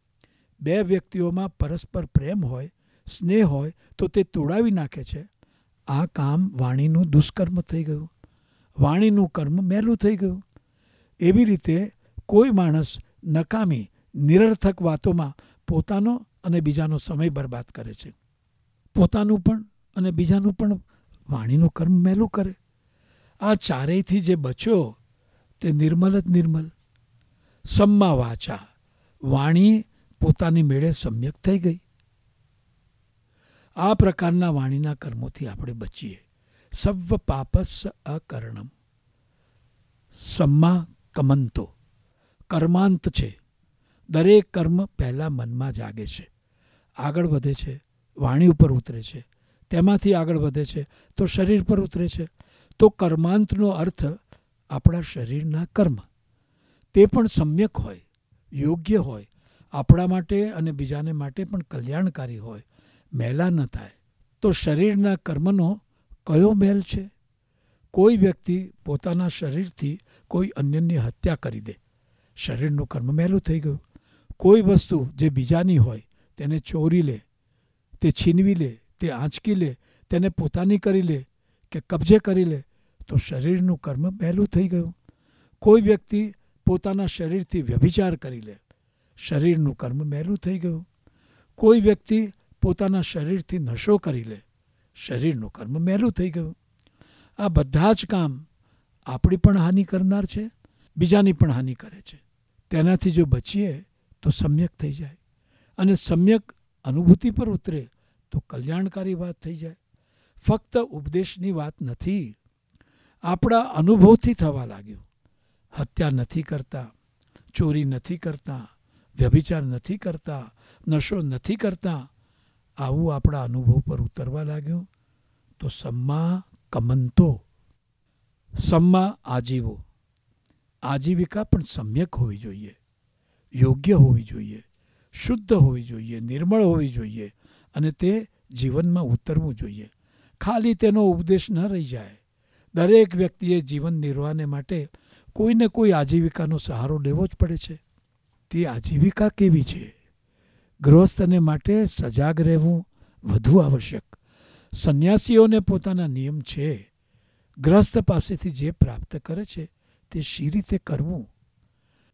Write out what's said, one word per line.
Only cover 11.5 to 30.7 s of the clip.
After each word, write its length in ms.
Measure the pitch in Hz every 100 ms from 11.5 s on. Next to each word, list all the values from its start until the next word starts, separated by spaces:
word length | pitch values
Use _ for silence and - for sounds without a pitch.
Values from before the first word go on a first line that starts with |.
| 196 - 165 208 - _ - -
કોઈ 240 | 208 262
માણસ 480 | 202 175 156 143 - - _
નકામી, 680 | 190 156 160 220 202 135 101 _ _ -
નિરર્થક 640 | 143 175 226 220 196 185
વાતોમાં 560 | 175 151 - 175 147 - _ _ -
પોતાનો 600 | 160 - 202 214 247 - _
અને 160 | 180 170
બીજાનો 380 | 151 147 156 151
સમય 320 | - 151 165
બરબાદ 360 | 143 135 120 117
કરે 280 | - 113
છે. 200 | 104 - - _ _ _ _ _ _ _ -
પોતાનું 440 | 175 220 208 214
પણ 260 | 175 220 214 _ _ -
અને 160 | 185
બીજાનું 420 | 165 175 196 196
પણ 200 | 185 214 196 - _ _ _ -
વાણીનું 400 | 139 110 139 165
કર્મ 220 | - 165
મેલું 380 | 185 180 190 220
કરે. 260 | - 190 185 _ _ _ _ _ _ _ _
આ 160 | 202 214
ચારેયથી 640 | - 135 139 180 - 196
જે 140 | 175 180
બચ્યો 640 | 135 123 220 208 127 - _ _ _ _ _ _
તે 100 | 170
નિર્મલ 480 | 147 156 165 190 196
જ 80 | 180
નિર્મલ. 440 | 175 165 160 160 - _ _ _ _ _ _ _ _ -
સમ્મા 460 | - 202 208 190
વાચા, 480 | 139 120 117 - 104 - _ _ _ _ _
વાણી 600 | 131 135 143 170 202 220 - _ _ _
પોતાની 420 | - - 170 165
મેળે 280 | 151